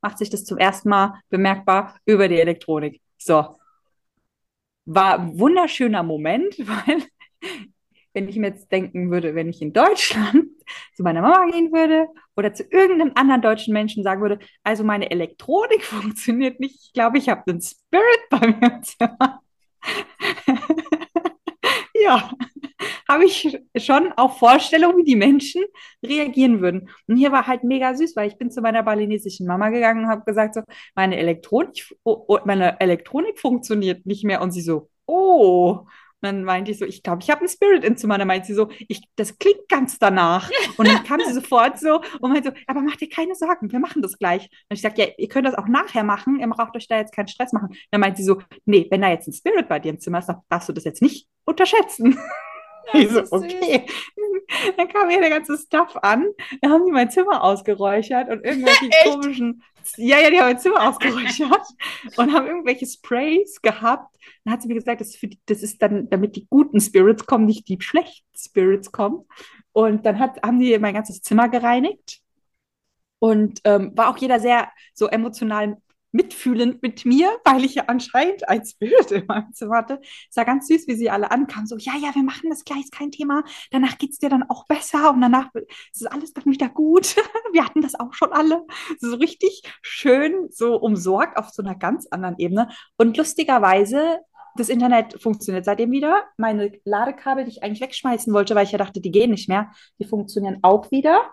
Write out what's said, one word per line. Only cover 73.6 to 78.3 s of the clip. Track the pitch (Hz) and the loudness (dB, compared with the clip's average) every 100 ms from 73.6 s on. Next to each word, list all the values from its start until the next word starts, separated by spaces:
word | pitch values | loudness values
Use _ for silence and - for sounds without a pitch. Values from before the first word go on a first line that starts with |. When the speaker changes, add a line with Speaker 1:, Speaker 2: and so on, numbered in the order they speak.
Speaker 1:
ähm, | 208 202 190 170 | 2 2 2 0
war | 226 | 0
auch | 247 | 0
jeder | 262 247 | 0 0
sehr | 233 240 - _ _ | 2 0 0 _ _
so | - 214 | -4 -2
emotional | 226 226 220 220 214 208 208 _ _ _ | -2 -4 -6 -6 -2 -4 -6 _ _ _
mitfühlend | 226 - - 254 233 240 247 | -2 -2 -4 -2 0 0 -2
mit | 254 - 247 | -8 -4 2
mir, | 262 359 466 | 4 4 2
weil | - 262 | 2 2
ich | 269 269 | 0 -4
ja | - | -4
anscheinend | 247 - 247 339 | -4 -2 0 0